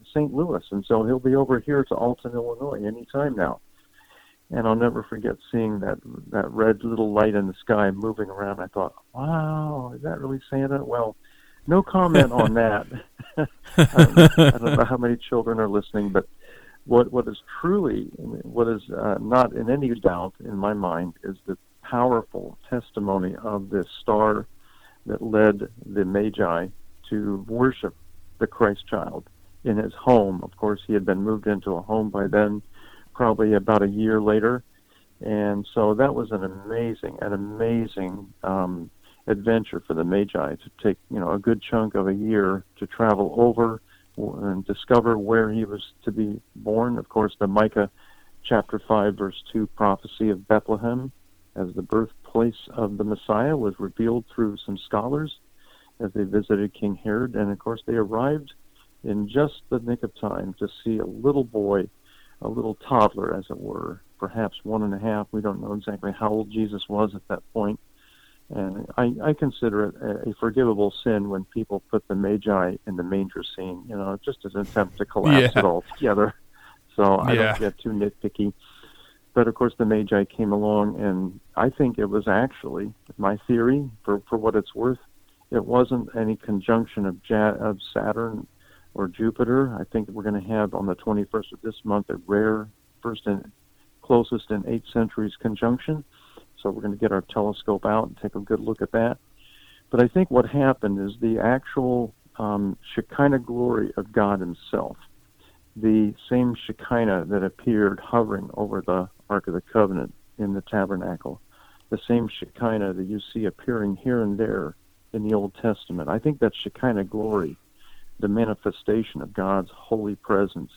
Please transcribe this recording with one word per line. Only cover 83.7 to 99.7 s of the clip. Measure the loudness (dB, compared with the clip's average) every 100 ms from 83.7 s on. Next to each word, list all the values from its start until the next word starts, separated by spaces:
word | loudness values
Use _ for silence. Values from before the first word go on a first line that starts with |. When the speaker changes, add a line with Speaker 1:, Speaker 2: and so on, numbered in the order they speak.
| 2 -2 -8
Speaker 1:
for, | -2 -2 -2
for | -2
what | 0
it's | 0 -2 -2
worth, | -2 -2 -8 _ _ _ _
it | -4
wasn't | 2 2 2 0 -4 -2
any | -2 -2
conjunction | -4 -2 2 0 0 -2
of | -4 -4 -2
Ja-, | 2 2 0
of | -4 -6 -6
Saturn | -4 -2 -4 -6 -8 -14 _ _ _ -14
or | -6 -6
Jupiter. | -2 -2 0 2 2 0 -4
I | -4
think | -4 -4
we're | -6
gonna | -4 -4
have | -2 0 0
on | -2 -4
the |
twenty-first | -4 -2 -2 -2 -4 -6
of | -10
this | -12 -8
month | -2 -2 -2
a | -8 0
rare | 2 2 0 -6 -16 _ _
first | -10 -6 -4
and | -4 -6 -20 _ _ _ _
closest | 2 4 4 -4 -4
in | -6 -4
eight | -6 -2
centuries | -2 -2 -2 -6 -4
conjunction. | -6 -2 0 0 -2 -6 -6 _ _ -20 -20 -8
So | -6
we're | -4
gonna | -4 0
get | 0
our | 0 -2
telescope | -2 -2 -2 -2 0
out | 2 0 -2
and | -6
take | -8
a | -8
good | -4 -2
look | -2 -4
at | -2
that. | 0 0 -2 _ _ -20 -20 -20